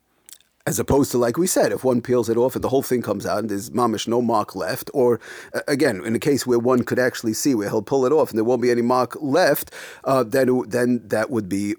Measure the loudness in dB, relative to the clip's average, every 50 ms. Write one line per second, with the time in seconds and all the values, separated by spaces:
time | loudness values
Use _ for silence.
0 | _ _ _ _ _ -20 -20 -20 _ _ _ _ _ -6 -4 -2 0 2 4 4
1 | 4 2 2 2 0 2 0 0 0 0 2 2 2 2 0 0 0 0 0 0
2 | 0 0 0 0 2 2 2 2 2 2 0 -2 -2 0 0 0 0 0 -2 -2
3 | -2 -2 -4 -4 -4 -2 -2 -2 -2 -4 -6 -6 -6 -6 -2 0 0 0 0 -2
4 | -2 -2 0 0 0 2 0 0 0 -2 -6 -6 -6 -6 -6 -6 -8 -6 0 2
5 | 2 4 2 2 -2 -10 -18 -18 -16 -8 -8 -6 -4 -2 0 0 2 0 0 -2
6 | -2 -4 -4 0 0 0 0 0 0 0 0 2 2 4 2 2 2 0 0 0
7 | 0 0 -2 -2 -4 -4 -4 0 0 0 0 0 0 -2 -2 -2 -2 0 0 0
8 | 2 2 2 2 2 2 0 -2 0 0 0 2 2 2 2 2 2 2 2 2
9 | 0 -2 -4 -6 -4 0 2 2 4 4 2 0 -2 -8 -14 -18 -18 -18 -18 -8
10 | -2 0 2 2 2 2 2 2 2 4 2 2 0 -2 -2 0 2 2 0 0
11 | -2 -2 -2 -2 -2 -2 -2 -4 -2 -2 -2 -2 -2 -4 -4